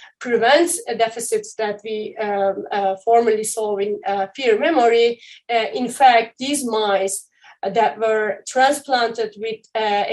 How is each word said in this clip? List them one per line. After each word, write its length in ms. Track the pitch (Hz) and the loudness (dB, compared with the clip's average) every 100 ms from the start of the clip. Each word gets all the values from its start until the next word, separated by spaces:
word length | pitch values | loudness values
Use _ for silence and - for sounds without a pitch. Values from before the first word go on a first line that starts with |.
| - _ | -20 _
prevents 640 | 247 233 226 294 339 - - | -2 2 4 4 4 -2 -6
a 80 | 233 | -2
deficit 500 | 226 233 - 214 - - | -2 -2 -4 -4 -4 -6
that 200 | 214 202 | -6 -6
we, 340 | 220 214 214 - | -8 -8 -8 -6
um, 460 | 208 202 196 196 - | -4 0 0 -2 -4
uh, 240 | 214 196 190 - | -2 -2 -2 2
formerly 380 | 233 233 214 | 4 4 0
saw 340 | 214 - 214 202 | -2 -4 -4 -2
in, 220 | 202 208 196 | -2 -4 -4
uh, 180 | 202 196 - | -4 -4 -2
fear 220 | 262 220 | 0 2
memory. 640 | 302 311 233 233 233 233 - - - | 2 2 4 4 2 0 -10 -20 -4
Uh, 200 | 233 220 - | -2 -2 -4
in 140 | 247 | -6
fact, 500 | - 262 233 233 - | 4 6 6 2 -6
these 260 | 262 285 247 | -6 -4 -2
mice 640 | 226 214 196 196 - - _ - - | -2 0 0 -2 -6 -12 _ -20 -10
that 380 | 190 190 220 - | -4 0 0 0
were 440 | 220 220 214 - - | 0 0 -2 -6 -4
transplanted 880 | 254 262 294 - 254 233 233 214 196 | 2 2 2 -2 -2 0 -2 -8 -6
with, 220 | 220 220 _ 226 | -10 -10 _ -4
uh, 300 | 220 202 202 | -2 0 0